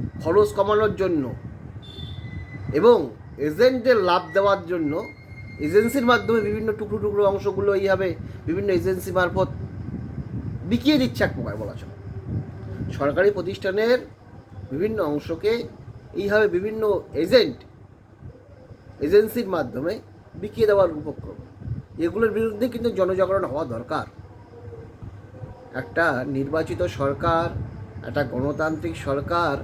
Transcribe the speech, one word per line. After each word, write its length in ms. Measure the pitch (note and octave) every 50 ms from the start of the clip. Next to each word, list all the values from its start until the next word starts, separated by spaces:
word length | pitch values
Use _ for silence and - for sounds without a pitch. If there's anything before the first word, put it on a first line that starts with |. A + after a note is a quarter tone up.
| - - - - -
খরচ 280 | D#3 F3 G#3 G#3 G#3
কমানোর 440 | - G3+ G3 G3+ G#3+ G#3 A3 G#3 -
জন্য 380 | - F#3+ F3+ E3+ D3+ C3 A#2+ - - - - - - - - - - - - - - - - - - - - - - - - - - - -
এবং 380 | C3 D3+ G3 A#3+ A#3+ F#3+ D3 A#2+ - - - - - -
এজেন্টদের 580 | C#3 D3+ D3+ F3 A#3+ C4 C4 B3 A3 C4 B3
লাভ 260 | G#3+ F#3 F3+ F3 F#3 F3+ -
দেওয়ার 340 | E3 G3 G3 G3+ G3 F#3 E3+
জন্য 380 | E3 F3+ E3+ D#3 C#3+ D3 F3 A3+ - - - - - - - - - - -
এজেন্সির 480 | D3+ D3+ F3 G#3 A3+ A#3 B3+ C#4 A#3+
মাধ্যমে 340 | B3 A#3+ G#3 G3 G3 A#3 A3+
বিভিন্ন 320 | G3+ G#3 G#3+ A3 A3 A3
টুকরো 260 | G#3 G#3+ G#3+ G3+ G#3+ G#3+
টুকরো 260 | G3+ G#3 G3+ G3+ G3+
অংশগুলো 500 | G3 G3 F#3+ G3 G3+ F#3+ G3 G3+ G3+ G3
এইভাবে 400 | F#3+ F#3+ F#3+ F#3+ F#3 G3 F3+ D#3+ - - - - - -
বিভিন্ন 260 | D3 E3 F#3+ G3+ G3+
এজেন্সি 400 | F#3 E3+ E3 F#3+ F#3 F#3 - G3
মারফত 360 | F3 F#3 F3+ E3+ F3+ F#3+ F#3 - - - - - - - - - - - - - - - - - - - - - - -
বিকিয়ে 360 | - E3+ A3+ A#3 - C#4+ D4+ -
দিচ্ছে 260 | - - - - G#3
এক 80 | - -
প্রকার 220 | C3 A#2 A2+ G#2
বলা 160 | G#2+ G#2+ G2
চলে। 240 | - - - - - - - - - - - - - - - - - - - - - - - -
সরকারি 380 | - - C#3 C#3+ C3 E3+ F#3+ G#3
প্রতিষ্ঠানের 680 | G3+ F#3 E3 F3+ G3 - - F#3+ F#3 G#3 A3 A#3 A#3+ - - - - - - - - - - - - - - -
বিভিন্ন 320 | C3 D3 F#3+ A3 A3 G#3+
অংশকে 680 | F3 D3 D3 D3 - F#3 E3 D#3+ G3 G#3 A3+ A#3+ - - - - - - - - - -
এইভাবে 360 | - - G3+ G3 G#3 G#3+ G#3+ G3
বিভিন্ন 540 | E3+ F3+ G3 A3 A3 A3 A3 G#3 G3 - - - -
এজেন্ট, 420 | C#3 E3 F3+ A#3+ A#3+ G3 C#3+ B2 - - - - - - - - - - - - - - - - - - - - - - - - - - - - -
এজেন্সির 480 | C#3+ D3+ F#3+ G#3 A3 G#3 - A#3+ A3 F#3+
মাধ্যমে 520 | F#3 D#3+ C#3 A#2+ G#2+ B2 C#3+ E3+ A3 - - - - - - - -
বিকিয়ে 320 | E3+ F#3+ G#3 - A3+ A3
দেওয়ার 260 | G#3 G3+ G3 F#3 E3+
উপক্রম, 420 | D#3 D3+ - D3+ - - - - - - - - - - - - - - - - - -
এগুলোর 340 | E3 E3+ F3+ A3 A3+ A3
বিরুদ্ধে 360 | G3 A3 A3+ A3+ G#3 G#3 B3 B3+
কিন্তু 220 | B3+ A#3 A#3 A#3
জনজাগরণ 540 | G3 F#3+ F#3 F#3 F#3+ F#3 F#3+ F3+ F#3+ G3 F3
হওয়া 200 | C#3+ - D3+ D#3+
দরকার। 420 | B2+ A#2 A#2 A#2+ - D#3 C#3 G#2+ - - - - - - - - - - - - - - - - - - - - - - - - - - - - - - - - - -
একটা 500 | C3 C3 - - E3 E3+ D#3+ C#3 B2 C3
নির্বাচিত 580 | C#3+ C3+ C3+ C#3 C#3 D#3 D#3+ D#3+ - F3 -
সরকার, 640 | F3+ F3 - B2+ C#3 C#3 C#3 C3+ E3 E3+ E3 E3 E3+ E3+ - - - - - - - - - - - -
একটা 160 | C3 D3 C#3
গণতান্ত্রিক 720 | A#2+ B2+ B2 C3+ C#3+ C#3+ C#3+ D#3 D#3+ D#3+ D3+ E3+ F3 E3
সরকার 600 | - - C#3+ C#3 C#3 - - E3+ E3+ E3+ D3+ C#3 -